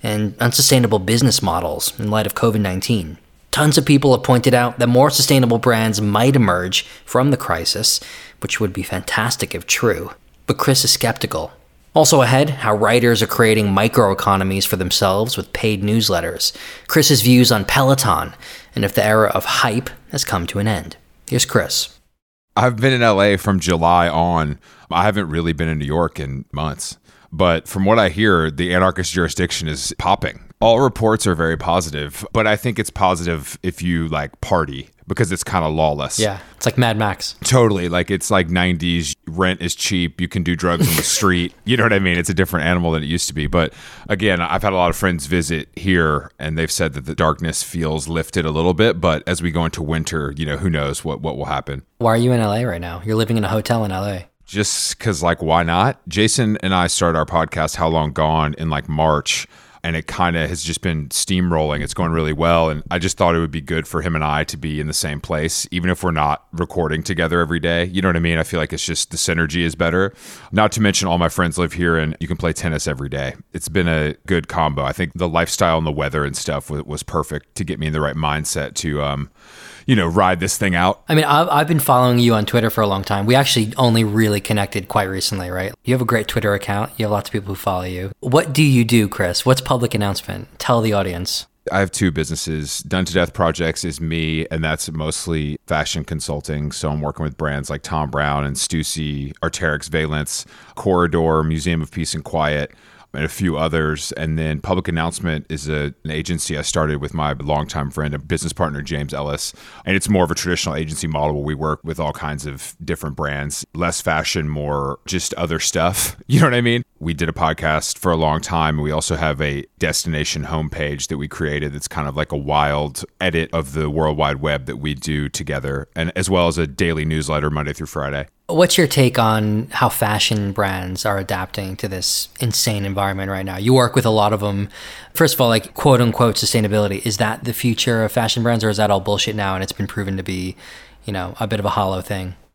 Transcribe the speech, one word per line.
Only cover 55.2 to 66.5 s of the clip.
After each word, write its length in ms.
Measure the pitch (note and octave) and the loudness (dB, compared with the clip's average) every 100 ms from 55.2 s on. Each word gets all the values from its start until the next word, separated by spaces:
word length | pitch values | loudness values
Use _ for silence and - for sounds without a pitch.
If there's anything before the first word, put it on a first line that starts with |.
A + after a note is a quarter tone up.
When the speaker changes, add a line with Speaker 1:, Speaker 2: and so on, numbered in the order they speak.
Speaker 2:
like, 180 | E2+ E2+ | 0 0
why 220 | D#2+ E2 | 2 2
not? 380 | E2+ F2 A2+ - - | 2 2 2 0 -6
Jason 500 | E2+ A2 - A2+ G#2+ | 0 2 2 0 0
and 180 | F#2+ F#2+ | 0 2
I 120 | F2 | 2
started 300 | - F2 E2 | 2 2 2
our 80 | D2+ | 0
podcast, 520 | E2+ E2 E2+ D#2 - | 0 0 -2 -4 0
How 100 | E2 | 0
Long 240 | E2 D2+ | 2 0
Gone, 420 | C#2 D#2 D#2+ D2+ D2+ | 0 2 2 0 -2
in, 100 | D#2+ | -4
like, 200 | D2 C#2+ | -4 -2
March. 580 | D2+ D#2 D2 - - - - - - | 0 2 2 0 -4 -6 -16 -20 -10
And 140 | E2+ E2 | -6 -6
it 120 | - | -6
kinda 380 | - F2 E2+ D2+ | -2 0 0 -2
has 160 | E2+ | -4
just 200 | E2 E2 | -6 -4
been 260 | F#2 D#2+ C#2+ | -2 -4 -4
steamrolling. 760 | - - F#2 F2+ D#2+ D2+ D2 | -6 0 0 2 2 0 -2
It's 120 | D2 | -4
going 180 | - F2 | -4 -2
really 220 | E2 D#2 | 0 0
well. 360 | D2+ E2 E2+ E2 | 0 2 4 2
And 140 | D2+ - | -2 -4
I 80 | F2 | -2
just 160 | F2+ - | -2 2
thought 180 | F2 | 2
it 60 | E2+ | 2
would 100 | E2 | 0
be 120 | D#2 | -4
good 260 | C#2+ D#2+ D2+ | -4 -4 -4
for 140 | E2 | -4
him 120 | E2+ | -2
and 120 | D#2 D2+ | -2 -2
I 180 | D2+ | -2
to 140 | D#2 D2+ | -4 -6
be 240 | D#2+ D2+ | -6 -4
in 60 | D2+ | -4
the 60 | |
same 280 | D2+ D#2+ D2+ | -4 -4 -8
place, 440 | - D#2+ D#2+ - - | -4 -4 -2 -4 -4
even 180 | F2 F2 | -4 -2
if 140 | F2+ | -2
we're 80 | F#2 | -2
not 360 | D#2+ D2 D2 _ | 0 0 -2 _